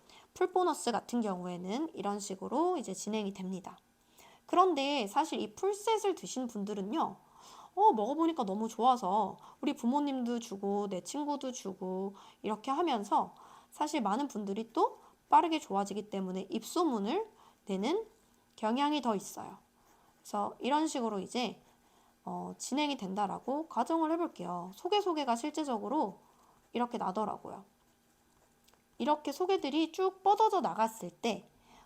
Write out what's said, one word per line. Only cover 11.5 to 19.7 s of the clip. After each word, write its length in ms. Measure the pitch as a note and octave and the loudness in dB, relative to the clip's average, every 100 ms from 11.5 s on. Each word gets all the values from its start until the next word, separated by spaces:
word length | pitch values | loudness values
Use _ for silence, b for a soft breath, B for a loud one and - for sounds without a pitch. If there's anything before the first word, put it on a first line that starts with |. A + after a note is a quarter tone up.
주고 640 | A#3+ G3 F#3 F#3 F#3 G3 G3 B B | -6 -10 -8 -6 -4 -6 -8 B B
이렇게 280 | G3 G#3+ C4+ | -4 -4 -2
하면서 640 | C#4 E4+ A#3 G#3 D4 - - B B B | 0 0 0 2 0 0 -8 B B B
사실 320 | - - D#4 | -6 -2 0
많은 260 | G3 A3+ C#4+ | 0 0 -2
분들이 460 | A#3 G3 G3+ A3+ | -4 -4 -4 -2
또 260 | D#4+ G4+ B B _ _ | 2 2 B B _ _
빠르게 300 | D4 E4 D#4 | 6 6 0
좋아지기 500 | - G3 G3+ G3 G#3 | 0 -2 0 -4 -6
때문에 380 | G3 F#3 F#3 F#3+ | -4 -4 -4 -4
입소문을 760 | A3+ - D#4+ E4 A3+ G3+ F4+ A4 b b b - | -6 -2 0 2 2 0 -2 -4 b b b -6
내는 400 | F#3+ A3+ G4+ A4+ _ _ _ _ - | -2 0 0 -4 _ _ _ _ -4
경향이 440 | G#3+ B3 D4 D4+ | -2 2 2 2
더 140 | B3 G3 | 0 -2
있어요. 420 | - - - - _ | -4 -12 -14 -16 _